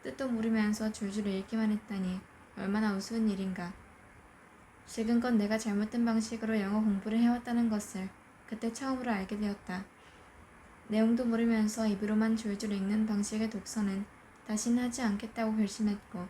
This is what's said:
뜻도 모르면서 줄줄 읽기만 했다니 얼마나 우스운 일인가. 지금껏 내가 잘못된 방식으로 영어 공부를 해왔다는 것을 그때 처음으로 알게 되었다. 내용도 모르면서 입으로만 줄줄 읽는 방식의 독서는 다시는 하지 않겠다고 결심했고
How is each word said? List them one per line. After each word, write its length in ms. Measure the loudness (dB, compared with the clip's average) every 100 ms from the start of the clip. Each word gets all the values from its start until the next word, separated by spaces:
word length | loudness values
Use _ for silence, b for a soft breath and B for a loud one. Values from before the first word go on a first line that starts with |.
뜻도 260 | -10 -6 -4
모르면서 640 | -2 0 2 2 0 -2
줄줄 360 | -4 -4 -2 -2
읽기만 440 | -4 -4 -2 0
했다니 480 | 0 -4 -4 -4 -4 -10 -20 -20 -8
얼마나 380 | -2 0 0 0
우스운 340 | -2 0 0
일인가. 440 | 0 -2 -4 -8 -10 -18 -20 -20 -20 -20 -20 -20 -20 -20 -20 -14
지금껏 460 | -4 2 2 4
내가 260 | 2 4 0
잘못된 480 | 0 0 0 0 2
방식으로 540 | 2 0 -4 -2 0
영어 200 | 2 2
공부를 400 | 2 2 0 2
해왔다는 500 | 4 2 0 0 2
것을 380 | 0 -2 -8 -8 -10 -20 -20 -12
그때 240 | -6 -4
처음으로 400 | -4 -4 -2 0
알게 260 | -2 -2 -4
되었다. 460 | -2 -4 -6 -10 -10 -18 B B B B -20 -20 -20 -20 -2
내용도 380 | 4 4 4 2
모르면서 600 | 2 4 4 2 2 0
입으로만 500 | 2 2 2 4 2
줄줄 340 | 0 -4 -2
읽는 340 | -2 0 0 2
방식의 420 | 0 0 -2 -2
독서는 560 | -4 -6 -2 -2 -2 -6 -12 -20 -20 -6
다시는 360 | -4 2 2
하지 180 | 2 -2
않겠다고 540 | -2 -2 -4 -4 -2 2
결심했고 720 | 0 2 -2 -2 -6 -10 -10